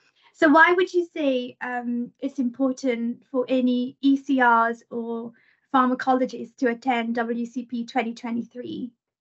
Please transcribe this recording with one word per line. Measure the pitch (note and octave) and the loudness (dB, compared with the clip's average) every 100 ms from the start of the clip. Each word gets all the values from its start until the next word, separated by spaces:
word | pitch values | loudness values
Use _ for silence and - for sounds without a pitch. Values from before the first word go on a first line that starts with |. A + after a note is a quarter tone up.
| _ _ _ - | _ _ _ 2
So | E4 | 6
why | D#4 E4 | 8 6
would | F4+ F#4 | 4 2
you | F4+ E4+ E4+ | 0 -2 -2
say, | D4 B3+ B3 - | 0 0 -4 -10
um, | B3 B3 A#3+ A#3+ B3 - | -10 -8 -6 -6 -6 -8
it's | C4+ C#4 | -8 -4
important | B3 A#3+ C4+ B3+ C4+ A#3 A#3 A#3+ _ | -4 -2 -2 -2 -4 -2 -4 -6 _
for | C4 B3 | -4 0
any | C4 B3 B3 B3+ - | 0 2 0 -2 0
E | C#4 C#4 | 2 2
C | - C4+ | 2 4
Rs | B3 A#3 A3+ A#3 - | 6 6 2 -2 -10
or | A#3 A3+ A#3 A#3 - _ _ _ | -10 -8 -8 -10 -16 _ _ _
pharmacologists | C4+ B3+ B3+ - B3+ B3+ A#3+ A#3 - | 0 2 0 0 0 0 -6 -14 -4
to | B3+ | -2
attend | A#3 C4 A#3 A3+ | -2 -2 -2 -2
W | A#3 A#3 A#3 A#3 | -4 -4 -6 -8
C | B3+ | -10
P | A#3 A#3+ A#3 | -8 -8 -6
twenty | - A3 | -4 -4
twenty-three? | A#3 A#3+ A#3 A#3 B3 B3 - B3 - _ _ | -6 -8 -8 -8 -12 -12 -10 -12 -14 _ _